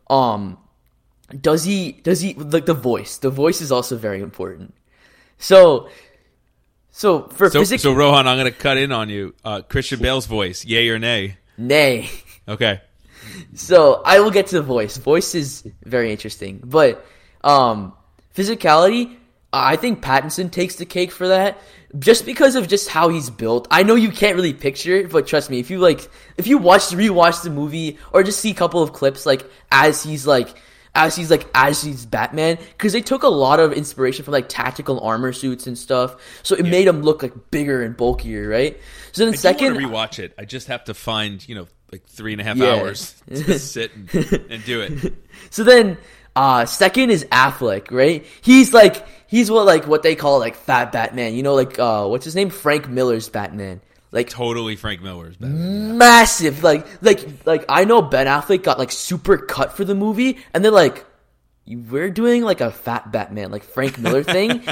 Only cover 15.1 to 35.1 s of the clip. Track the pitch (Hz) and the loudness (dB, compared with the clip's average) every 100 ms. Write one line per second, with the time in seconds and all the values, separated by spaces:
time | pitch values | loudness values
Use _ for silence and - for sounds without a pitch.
15.1 | 160 - 170 135 - - - - 123 117 | 0 0 -6 -8 -10 -20 -20 -6 -4 -4
16.1 | 107 107 - 98 98 123 156 139 117 - | -6 -12 -14 -14 -14 -4 2 2 2 -10
17.1 | _ _ _ 143 143 123 107 95 - _ | _ _ _ 2 4 4 0 -8 -16 _
18.1 | _ _ - 196 226 175 156 185 233 240 | _ _ -6 -6 -2 2 4 4 2 -4
19.1 | - _ _ _ 135 131 160 247 214 - | -10 _ _ _ -2 0 0 -2 -6 0
20.1 | 135 151 - 180 180 175 - 170 180 180 | -2 -2 -6 -8 -6 -6 -8 -10 -6 -6
21.1 | - 185 190 196 190 - - _ 147 143 | -4 0 2 0 -4 -16 -20 _ -2 2
22.1 | 233 - 240 277 254 175 202 - 156 170 | 2 2 2 2 2 0 -2 -2 0 0
23.1 | 165 127 107 113 120 - 160 196 226 220 | 0 -6 -8 -4 -2 0 2 4 4 2
24.1 | - 208 180 175 131 143 135 170 190 180 | 0 -2 0 -2 -4 -6 -6 -2 -2 0
25.1 | 160 - 151 139 127 123 185 180 143 - | -2 0 -2 -2 -6 -6 2 2 2 -4
26.1 | - - - 196 277 175 196 - 175 214 | -20 -18 -8 0 2 6 4 4 -2 0
27.1 | 175 170 165 175 143 147 160 160 147 - | 4 2 2 -6 -8 -8 -8 -10 -12 0
28.1 | 185 190 202 220 185 170 170 151 - 139 | 2 2 -2 -4 -2 -2 0 -2 0 -2
29.1 | 135 151 135 - - - 135 151 - 156 | -2 -2 -2 -4 -16 0 2 4 2 -4
30.1 | 151 135 135 120 - _ _ _ - 160 | -6 0 0 0 -8 _ _ _ 0 0
31.1 | 175 160 156 - 127 139 147 151 135 117 | 0 0 0 0 0 2 0 -6 -10 -8
32.1 | 110 120 151 160 165 - - 214 220 220 | -6 -4 -2 -2 -4 -8 -6 -4 -2 -4
33.1 | 269 285 156 135 151 160 147 143 - 131 | 0 2 2 4 4 4 2 -8 -4 -4
34.1 | 131 135 143 123 - 120 127 139 131 110 | -4 -4 -4 -4 -6 -8 -8 -6 -6 -4